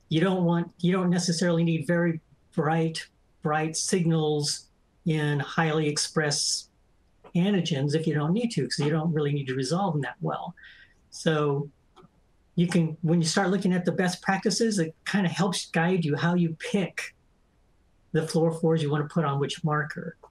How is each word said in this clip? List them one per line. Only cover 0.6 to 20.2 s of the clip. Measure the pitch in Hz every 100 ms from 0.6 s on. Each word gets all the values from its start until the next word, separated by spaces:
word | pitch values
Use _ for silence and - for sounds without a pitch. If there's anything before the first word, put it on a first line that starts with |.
| 170 -
you | 170
don't | 185 180
necessarily | 180 180 165 180 165
need | 170 160 -
very | 175 170 160 - _ _ -
bright, | 147 160 160 160 - _ _ _
bright | 151 151 156 156
signals | - 190 165 160 151 151 147 - - _ _ _ -
in | 156 147 147
highly | 139 - 160 151 151
expressed | 147 - 160 147 143 - - - _ _ _ _ _ - 170
antigens | 190 202 - 135 143 156
if | 165
you |
don't | 151 151
need | 202 233
to, | - 127
'cause | -
you | 147
don't | 156 165
really | 156 147
need | 143 131
to | 131
resolve | 127 175 202
them | 143
that | 123 -
well. | 78 71 - - - - - _ _
So | - 170 151 147 139 156 - _ - - _ _ _ _ -
you | 175
can, | 180 160 -
when | 156 170
you | 160
start | - 185
looking | 196 185
at | 180 175
the |
best | 156 180 -
practices, | - 190 202 - 226 202
it | 160 - -
kind | 208 180
of |
helps | 156 196 180 -
guide | 170 170 185
you | 156 143
how | 170 180
you | 170 160
pick | - 202 170 - - - _ _ _ _ _ _ _ _ _
the | 156
fluorophores | 160 165 165 160 160 160
you | 147
want | 151 147
to |
put | 175
on | 147 139
which | 139 -
marker. | 156 151 151 - 170 -